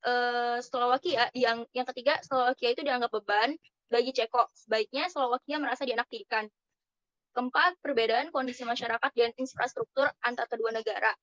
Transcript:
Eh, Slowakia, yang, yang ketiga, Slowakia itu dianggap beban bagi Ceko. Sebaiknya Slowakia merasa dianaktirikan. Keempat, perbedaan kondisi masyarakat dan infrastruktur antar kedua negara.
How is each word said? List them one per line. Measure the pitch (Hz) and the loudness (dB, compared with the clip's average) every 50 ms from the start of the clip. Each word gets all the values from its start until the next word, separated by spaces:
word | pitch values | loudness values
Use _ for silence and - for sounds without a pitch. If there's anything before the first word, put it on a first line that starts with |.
| - | 0
Eh, | 247 247 247 240 240 240 240 240 240 240 240 | 2 2 2 2 2 0 0 0 0 -2 -4
Slowakia, | 247 - - 247 240 247 247 277 - 359 311 226 233 - - | -6 -4 -2 0 2 2 2 2 2 0 2 2 0 0 2
yang, | 254 247 240 233 233 233 _ _ | 0 2 2 2 -2 -6 _ _
yang | 247 254 254 | -6 -4 -4
ketiga, | 254 254 233 269 302 - | -6 -2 0 0 0 0
Slowakia | - - 269 262 247 240 269 _ - 233 240 | -2 -2 0 2 2 2 2 _ 0 0 0
itu | - 311 | 0 0
dianggap | 285 262 247 240 233 | -2 0 0 -2 -2
beban | - 214 208 - 208 208 226 262 302 330 _ _ _ _ _ _ | -2 -4 -2 0 2 2 2 2 0 -4 _ _ _ _ _ _
bagi | 240 240 240 254 254 | 0 0 0 2 0
Ceko. | - 226 226 - 254 226 - _ | -2 -2 0 2 0 0 0 _
Sebaiknya | _ _ _ 214 220 214 - - 269 302 359 | _ _ _ -2 -2 0 -2 -2 -4 -4 -4
Slowakia | 349 302 269 247 233 262 _ - 285 302 294 | -2 -2 0 0 0 -4 _ -6 -4 -4 -2
merasa | 311 277 - 285 247 | -4 -4 -4 -4 -4
dianaktirikan. | 233 226 240 _ - 226 202 _ 240 220 214 214 _ _ _ _ _ _ _ _ _ _ _ _ _ _ _ _ _ | -2 -2 -4 _ -6 -14 -8 _ -4 -4 -4 -6 _ _ _ _ _ _ _ _ _ _ _ _ _ _ _ _ _
Keempat, | - 247 254 - - 302 359 359 _ _ | -4 -4 0 2 4 4 4 2 _ _
perbedaan | 285 277 233 226 220 220 240 277 330 | -2 2 2 2 4 2 2 0 0
kondisi | 330 285 262 262 247 - 247 | -2 -2 -2 -2 -6 -6 -4
masyarakat | 233 240 247 247 226 226 233 - - | -4 -4 -4 -2 -4 -2 0 -2 -2
dan | _ 233 233 233 233 - | _ 2 2 2 2 -4
infrastruktur | 262 262 - - - 262 - - - _ _ - 285 - - _ - | -8 -8 -2 -4 -4 -4 -2 -6 -8 _ _ 0 0 0 0 _ -4
antar | 240 247 247 247 | -4 -2 -2 -4
kedua | - 240 226 226 220 | -4 -4 -2 -2 -2
negara. | 226 220 226 226 202 196 196 220 214 _ | -2 -2 -4 -4 -4 0 0 0 0 _